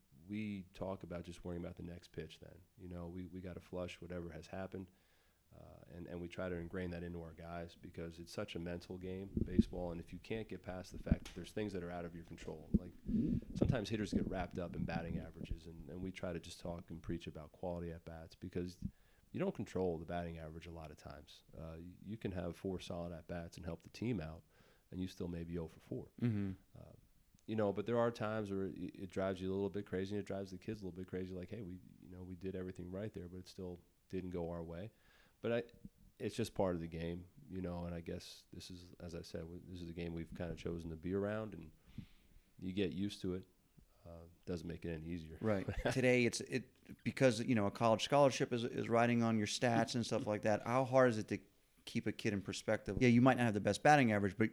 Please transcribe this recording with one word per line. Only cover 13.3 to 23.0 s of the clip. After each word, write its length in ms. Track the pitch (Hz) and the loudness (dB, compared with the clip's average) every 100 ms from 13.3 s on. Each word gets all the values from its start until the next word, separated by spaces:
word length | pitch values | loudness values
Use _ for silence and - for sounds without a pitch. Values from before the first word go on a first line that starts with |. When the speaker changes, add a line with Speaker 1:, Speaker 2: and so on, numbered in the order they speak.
| - - | 0 0
Speaker 1:
sometimes 340 | - - 120 101 | 2 4 4 2
hitters 240 | 110 98 | 2 2
get 160 | - - | 2 2
wrapped 300 | 92 90 90 | -2 -2 -4
up 180 | 87 87 | -4 -2
in 80 | |
batting 340 | 87 82 85 82 80 | -2 -2 -2 -4 -6
averages, 400 | 80 - 82 82 | -8 -8 -8 -8
and, 220 | 82 71 | -12 -10
and 100 | 90 | -6
we 80 | 92 | -6
try 220 | 90 92 | -4 -4
to 60 | 85 | -6
just 220 | 85 - | -8 -10
talk 240 | 90 85 - | -8 -8 -8
and 100 | 82 | -10
preach 240 | - 85 - | -6 -6 -6
about 240 | 78 78 | -12 -14
quality 380 | - 90 87 85 | -8 -4 -4 -6
at-bats 460 | 82 - 82 82 - | -8 -10 -12 -14 -12
because 380 | 95 90 90 87 - - _ _ _ | -6 -4 -4 -4 -6 -6 _ _ _
you 80 | - | -2
don't 140 | 190 | -2
control 420 | - 101 92 92 82 | -2 -2 0 2 0
the 60 | |
batting 340 | 82 87 85 82 | -2 -4 -4 -6
average 280 | 78 82 85 | -10 -10 -12
a 40 | |
lot 200 | 82 78 | -12 -12
of 60 | 76 | -12
times. 420 | 76 73 76 - - - | -14 -16 -18 -20 -18 -12
Uh, 200 | 80 82 | -10 -10
y-, 60 | 87 90 95 | -12 -14 -10
you 100 | 110 | -4
can 140 | 110 | -4
have 220 | 92 87 | -2 -2
four 240 | 82 98 90 | -2 -2 -2
solid 340 | - 87 | -4 -4